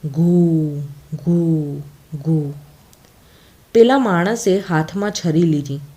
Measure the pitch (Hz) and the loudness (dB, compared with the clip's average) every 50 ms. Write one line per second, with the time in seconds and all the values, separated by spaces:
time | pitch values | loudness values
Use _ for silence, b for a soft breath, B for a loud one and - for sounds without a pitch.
0 | - 151 131 156 165 175 175 175 175 170 165 160 156 151 147 143 147 143 - - | -10 -8 -2 0 2 2 4 4 4 4 2 0 0 -2 -4 -8 -10 -12 -14 -20
1 | - - 156 151 - 175 170 170 170 165 165 156 151 143 143 143 143 - - _ | -16 -14 -14 -8 -4 -2 0 0 2 0 0 -2 -2 -6 -8 -10 -12 -16 -20 _
2 | _ _ - 147 139 160 160 156 147 143 143 143 - - - _ _ _ - _ | _ _ -14 -10 -4 -2 -2 -2 -2 -4 -8 -12 -18 -20 -20 _ _ _ -20 _
3 | _ b b b b b b b b b b b b _ _ 233 226 240 262 277 | _ b b b b b b b b b b b b _ _ 6 6 6 6 2
4 | 262 220 185 170 175 196 226 226 - 202 185 196 196 - 180 156 156 156 - 196 | 2 2 0 0 0 0 -2 -2 0 0 0 0 0 -2 -2 -2 -2 -2 -4 -6
5 | 202 208 208 - - 180 151 160 175 170 156 147 139 - 139 143 - - - | -6 -4 -6 -4 -4 0 2 2 2 2 0 -2 -4 -6 -10 -12 -12 -16 -20